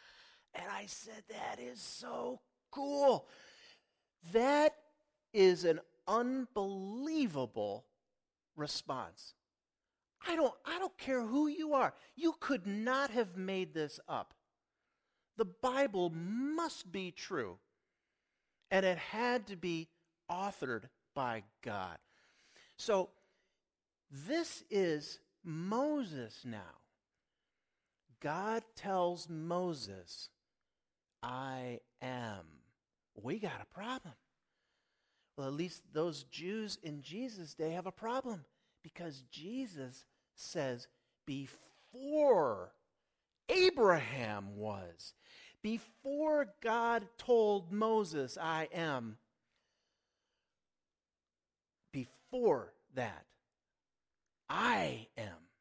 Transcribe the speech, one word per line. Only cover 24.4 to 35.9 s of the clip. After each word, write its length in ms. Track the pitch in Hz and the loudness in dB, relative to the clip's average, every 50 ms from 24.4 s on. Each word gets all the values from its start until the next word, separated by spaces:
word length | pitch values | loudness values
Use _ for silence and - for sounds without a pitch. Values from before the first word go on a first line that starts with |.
| 330 - - - - - | 0 -2 -6 -10 -8 -2
is 500 | 214 196 185 170 156 151 147 - - - _ _ _ _ - | 2 2 4 4 2 0 -2 -6 -12 -14 _ _ _ _ -10
Moses 1000 | 170 151 160 175 190 214 240 277 302 302 294 254 185 151 131 120 110 - - - | -8 -6 -4 -2 -2 0 2 2 2 0 0 -2 -4 -6 -8 -8 -10 -12 -12 -10
now. 340 | 123 113 104 92 82 - - _ _ _ _ _ _ _ _ _ _ _ _ _ _ _ _ _ _ _ _ _ _ _ _ _ _ 120 _ | -10 -8 -8 -10 -12 -16 -20 _ _ _ _ _ _ _ _ _ _ _ _ _ _ _ _ _ _ _ _ _ _ _ _ _ _ -16 _
God 420 | - - 156 175 196 214 226 233 226 - _ | -4 -4 -2 -2 -2 0 -2 -2 -2 -6 _
tells 520 | - - 202 190 185 175 175 175 170 - 156 | -10 -4 0 2 4 4 4 2 0 -6 -8
Moses, 1040 | 165 156 160 170 175 180 185 180 160 139 110 101 98 95 87 - - - - - _ _ _ _ _ _ _ _ _ _ _ _ _ _ _ _ _ _ | -6 -6 -4 -2 0 0 0 -2 -2 -4 -8 -10 -12 -12 -14 -14 -14 -14 -14 -16 _ _ _ _ _ _ _ _ _ _ _ _ _ _ _ _ _ _
"I 600 | - 120 127 131 131 135 131 131 127 123 120 - - _ _ _ | -8 -6 -6 -6 -6 -6 -6 -6 -6 -6 -6 -8 -10 _ _ _
am." 600 | - 127 127 123 120 110 104 95 82 80 80 - _ _ _ _ _ _ _ _ _ _ _ | -8 -6 -6 -4 -6 -6 -6 -8 -12 -14 -20 -20 _ _ _ _ _ _ _ _ _ _ _
We 240 | 110 104 131 170 220 | -10 -6 -6 -4 -4
got 200 | 214 170 - - | -4 -6 -6 -8
a 40 | - | -12
problem. 500 | - - 180 202 233 262 262 - 170 117 - _ _ _ _ _ _ _ _ _ _ _ _ _ _ _ _ _ _ _ _ _ _ _ | -14 -14 -10 -8 -8 -8 -8 -10 -12 -16 -18 _ _ _ _ _ _ _ _ _ _ _ _ _ _ _ _ _ _ _ _ _ _ _
Well, 120 | - 139 135 | -8 -6 -6
at 60 | 139 | -4
least 300 | 147 175 180 - - - _ | -4 -4 -4 -6 -10 -16 _